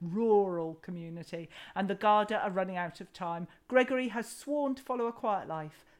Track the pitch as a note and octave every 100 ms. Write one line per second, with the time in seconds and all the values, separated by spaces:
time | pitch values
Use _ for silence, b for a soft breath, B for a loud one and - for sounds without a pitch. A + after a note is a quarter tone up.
0 | E3+ G3+ A3+ G#3 F#3+ E3+ D#3+ D#3 - F3
1 | E3 E3 D#3+ E3+ D#3+ B B F#3+ G3 G3
2 | G#3+ G#3+ G#3 G#3+ G#3 F#3 F#3 F3+ F3 -
3 | F#3+ - F3 E3+ F3 B - B3+ B3+ B3+
4 | B3+ A3 A3+ - C#4+ D4 C#4 C4 - B3
5 | A#3 A#3 A3+ F#3+ C#3+ D#3+ D#3 - b